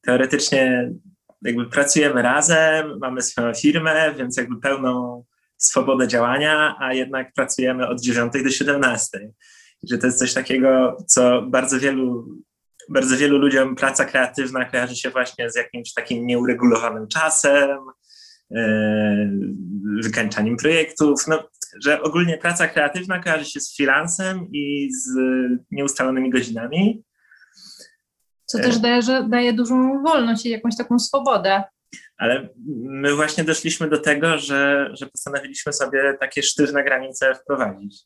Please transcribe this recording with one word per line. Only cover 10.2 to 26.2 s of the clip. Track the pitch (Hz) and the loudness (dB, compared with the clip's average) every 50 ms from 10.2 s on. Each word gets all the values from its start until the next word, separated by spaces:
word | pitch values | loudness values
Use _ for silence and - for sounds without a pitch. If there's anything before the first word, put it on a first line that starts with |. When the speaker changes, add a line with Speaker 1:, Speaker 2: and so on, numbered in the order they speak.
| 127 123 - | 0 0 -2
Speaker 1:
takiego, | 135 127 - 135 131 127 131 131 127 127 120 - - - | -4 -2 -2 0 2 4 4 6 6 4 2 0 -4 0
co | - - 127 123 123 123 120 | 2 4 6 6 6 4 2
bardzo | 107 127 127 127 127 120 131 127 | 0 0 0 0 2 2 -2 0
wielu, | 131 139 135 131 131 123 123 117 117 123 - - - _ _ _ _ _ _ _ - - | 0 0 0 0 -2 -2 -4 -6 -8 -12 -18 -18 -20 _ _ _ _ _ _ _ -16 -2
bardzo | 143 135 131 131 131 | -2 0 2 2 2
wielu | 131 147 143 143 139 | 2 4 4 4 4
ludziom | 139 139 135 135 135 131 127 | 4 4 4 4 2 2 0
praca | - 139 135 131 - 135 | -2 -2 0 2 0 -2
kreatywna | - - 135 127 123 - - 135 127 131 131 123 | 0 2 0 0 0 -2 -6 -6 -4 -4 -4 -4
kojarzy | 123 - 123 123 123 123 | -2 -2 -4 -2 -4 -6
się | - - 127 | -8 -8 -4
właśnie | 127 131 123 - - - 120 117 | -2 -2 -4 -4 -6 -8 -8 -4
z | 113 | -4
jakimś | 120 120 - - 120 120 - - | -4 -6 -4 -10 -14 -14 -10 -10
takim | 123 117 - 123 117 120 | -10 -6 -4 -4 -4 -2
nieuregulowanym | 120 123 120 123 123 120 120 123 120 117 113 117 113 110 110 110 107 | 0 0 0 2 0 0 4 4 4 4 4 0 -2 -4 -6 -8 -4
czasem, | - 156 160 160 156 - - 143 139 143 139 139 139 135 135 131 - _ _ _ - - - - - _ _ _ 104 | -2 0 0 2 2 2 4 4 4 4 4 2 0 -4 -8 -16 -20 _ _ _ -20 -20 -20 -20 -20 _ _ _ -4
e, | 113 113 110 107 107 107 107 107 107 107 107 104 104 104 101 98 98 98 95 98 - - 87 101 101 98 104 101 110 | -2 0 0 2 2 2 2 2 2 2 2 2 2 0 0 -2 -2 -4 -4 -6 -8 -10 -8 -8 -6 -6 -4 -4 -2
wykańczaniem | 113 110 - 117 113 104 - 107 107 110 120 | -2 -2 -2 -2 -2 -2 -2 -2 0 0 -2
projektów, | 120 143 151 165 165 156 156 - - 156 147 143 - - 156 | 0 0 2 2 2 0 -2 0 0 2 2 2 2 0 0
no, | 156 160 160 - _ _ - - - 104 131 | -2 -2 -2 -8 _ _ -16 -16 -14 -2 0
że | 143 151 143 | 0 2 2
ogólnie | 156 156 151 170 180 170 160 156 | 0 -2 0 2 2 2 0 -2
praca | - 139 - - 170 156 | -2 -2 0 0 0 0
kreatywna | - 160 147 143 - 185 180 190 185 175 | 2 0 0 0 -2 -6 -6 -4 -6 -4
kojarzy | 175 180 160 156 147 | 0 -2 -2 -2 -2
się | - - 143 | -6 -8 -10
z | - - - | -10 -10 -2
freelancem | - 139 135 135 147 160 175 170 - 190 190 190 185 175 175 | 0 2 2 4 2 2 -2 -4 -4 -4 -4 -4 -6 -8 -8
i | - 147 143 143 143 143 143 135 | -6 -6 -4 -4 -4 -4 -4 -4
z | 127 131 127 127 127 131 131 127 131 127 127 123 123 123 - _ | -6 -8 -6 -4 -2 0 0 2 2 0 0 0 -2 -4 -4 _
nieustalonymi | - 139 139 139 - - 131 131 131 131 | -6 -4 -4 -4 -2 -2 -2 -2 0 0